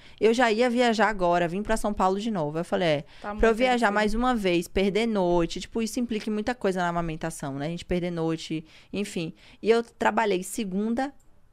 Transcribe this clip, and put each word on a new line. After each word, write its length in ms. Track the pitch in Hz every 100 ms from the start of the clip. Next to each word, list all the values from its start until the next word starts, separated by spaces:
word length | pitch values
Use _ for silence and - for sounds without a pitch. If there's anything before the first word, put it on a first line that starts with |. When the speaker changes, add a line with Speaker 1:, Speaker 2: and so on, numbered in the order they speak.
| - -
Speaker 1:
Eu 120 | 214
já 200 | 233 240
ia 180 | 214 247
viajar 380 | 240 247 220 208
agora, 400 | 208 175 175 170
vim 120 | 185
pra 120 | 214 220
São 160 | 214
Paulo 280 | 208 190 196
de 100 | 226
novo. 280 | 202 147 156
Eu 60 |
falei, 240 | 175 196 175
é, 160 | 147 - -
Speaker 2:
Tá 140 | 208
Speaker 1:
pra 140 | 208 226
eu 20 |
Speaker 2:
muito 80 | 220
Speaker 1:
viajar 300 | 254 240 226
Speaker 2:
tempo. 60 |
Speaker 1:
mais 200 | 208 214
uma 180 | 214 254 240
vez, 320 | 190 175 175
perder 380 | 208 196 190 233
noite, 500 | 208 180 175 170 190
tipo, 220 | - 233
isso 160 | 226 -
implica 320 | 240 214 220
em 20 |
muita 220 | 214 214
coisa 240 | 247 202 185
na 60 | 175
amamentação, 680 | 170 170 156 165 - 147
né? 120 | 139 151
A 40 |
gente 140 | 170
perder 280 | - 180 175
noite, 520 | 170 160 160 - 160 156 - -
enfim. 420 | 185 208 190 160 - - -
E 80 | 196
eu 140 | 233
trabalhei 640 | 233 - 214 208 220 185
segunda, 680 | 185 - 202 185 214 233 277 - - - -